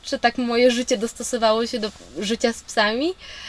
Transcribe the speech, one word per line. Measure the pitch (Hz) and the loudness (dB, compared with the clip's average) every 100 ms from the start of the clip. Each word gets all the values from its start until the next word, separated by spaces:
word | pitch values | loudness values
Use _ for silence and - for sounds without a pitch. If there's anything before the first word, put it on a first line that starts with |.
czy | - 262 | -6 0
tak | 240 247 | 0 0
moje | 240 233 247 | 0 4 4
życie | 240 247 233 | 4 0 0
dostosowało | 233 - 233 247 220 220 233 | -2 -6 -6 0 2 2 0
się | 240 | -2
do | 214 - - 151 | -6 -8 -14 -6
życia | 202 226 247 | -2 0 0
z | 226 | -2
psami, | - - 208 233 320 370 - - | -4 0 2 2 -2 -4 -12 -16